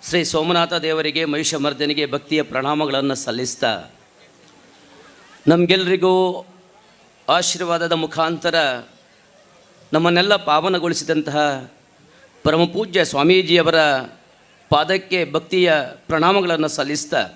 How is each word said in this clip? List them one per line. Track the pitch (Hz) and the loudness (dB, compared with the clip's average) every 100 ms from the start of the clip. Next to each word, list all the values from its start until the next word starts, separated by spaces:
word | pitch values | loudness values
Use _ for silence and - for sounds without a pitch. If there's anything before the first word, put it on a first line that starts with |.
| - | -2
ಶ್ರೀ | 175 | -2
ಸೋಮನಾಥ | 160 160 160 175 170 | 0 -2 0 0 0
ದೇವರಿಗೆ, | 170 160 160 151 147 | -2 -2 -2 -2 -2
ಮಹಿಷಮರ್ದನಿಗೆ | 160 147 156 160 139 131 147 147 147 | -2 -2 -2 -2 -4 -2 -4 -2 -2
ಭಕ್ತಿಯ | 139 - 156 | -4 -2 -2
ಪ್ರಣಾಮಗಳನ್ನು | 147 127 135 151 151 135 139 | -2 -2 -2 -2 -2 -2 -2
ಸಲ್ಲಿಸ್ತಾ, | 135 - 117 127 - 123 101 - - _ _ - _ - - - - - - - - - - - | -4 -4 -6 -6 -2 -2 -2 -8 -20 _ _ -20 _ -20 -20 -20 -20 -20 -20 -20 -20 -20 -6 2
ನಮ್ಗೆಲ್ರಿಗೂ | 170 175 190 185 185 180 185 185 185 - - _ - _ _ - _ - | 4 4 2 2 0 2 2 2 -2 -12 -20 _ -20 _ _ -20 _ 0
ಆಶೀರ್ವಾದದ | 160 180 175 175 170 170 | 0 0 -4 -2 -2 0
ಮುಖಾಂತರ | 165 160 156 160 165 170 165 147 123 113 - _ _ _ _ _ _ _ _ - | -2 -2 -2 -2 -2 -2 0 0 -4 -10 -20 _ _ _ _ _ _ _ _ -4
ನಮ್ಮನ್ನೆಲ್ಲ | 156 165 175 190 202 | 0 2 2 2 0
ಪಾವನಗೊಳಿಸಿದಂತಹ | - 151 170 185 170 165 - 160 151 143 147 135 127 - _ _ _ _ - _ | 2 0 2 -2 -2 -4 -2 -2 -2 0 -2 -2 -10 -20 _ _ _ _ -20 _
ಪರಮಪೂಜ್ಯ | - 156 170 180 214 180 | 0 2 0 0 -4 0
ಸ್ವಾಮೀಜಿಯವರ | 165 139 151 185 170 175 160 165 156 135 123 - _ _ _ _ _ | 0 2 4 4 4 2 4 4 2 0 -4 -16 _ _ _ _ _
ಪಾದಕ್ಕೆ | 147 156 190 190 180 156 | 0 2 -2 -2 -4 -2
ಭಕ್ತಿಯ | 156 156 185 175 156 127 - _ | -4 -2 0 2 2 0 -12 _
ಪ್ರಣಾಮಗಳನ್ನು | 160 165 196 180 165 156 | 0 2 2 0 -2 -2
ಸಲ್ಲಿಸ್ತಾ | 151 139 147 - 147 95 | -2 -4 -4 -2 -2 -2